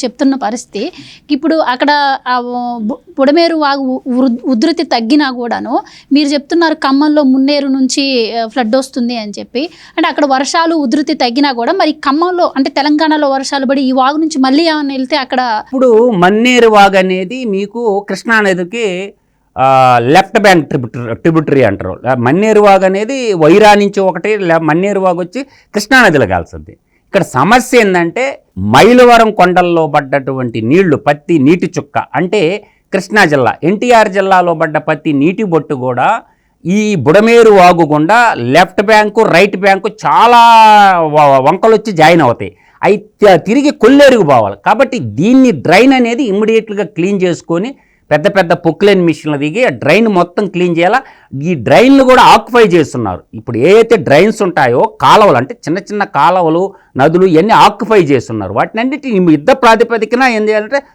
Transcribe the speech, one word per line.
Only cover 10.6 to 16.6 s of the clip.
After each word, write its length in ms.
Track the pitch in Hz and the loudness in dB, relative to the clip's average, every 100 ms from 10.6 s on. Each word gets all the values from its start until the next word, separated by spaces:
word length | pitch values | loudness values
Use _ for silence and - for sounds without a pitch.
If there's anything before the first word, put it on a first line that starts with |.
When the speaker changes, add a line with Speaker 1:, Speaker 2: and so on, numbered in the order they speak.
| 330 | -2
Speaker 1:
ఉధృతి 400 | 330 277 294 302 | -2 -2 -2 -4
తగ్గినా 380 | 302 254 240 285 | -4 -4 -2 -2
కూడా 200 | 240 233 | -2 -4
మరి 200 | 381 311 | -2 -2
ఖమ్మంలో, 600 | 302 285 285 349 359 330 - | -2 -4 -2 -2 -2 -2 -2
అంటే 140 | 269 | -4
తెలంగాణలో 600 | 285 285 302 320 302 294 | -2 -2 0 0 -2 -2
వర్షాలు 360 | 269 269 285 262 | -4 -4 -4 -2
పడి 160 | 277 | -2
ఈ 100 | 262 | -2
వాగు 240 | 262 254 302 | 0 0 -2
నుంచి 220 | 320 302 | -4 -2
మళ్ళీ 260 | 262 277 | 0 0
ఏమైనా 300 | 330 302 285 | 0 -2 -4
వెళ్తే 220 | 269 254 302 | -6 -6 -6
అక్కడ 460 | 262 262 254 214 - | -4 -4 -4 -6 -6
Speaker 2:
ఇప్పుడు 440 | 269 254 220 247 | -2 2 2 2
మన్నేరు 580 | 202 175 208 247 247 | 2 2 2 2 2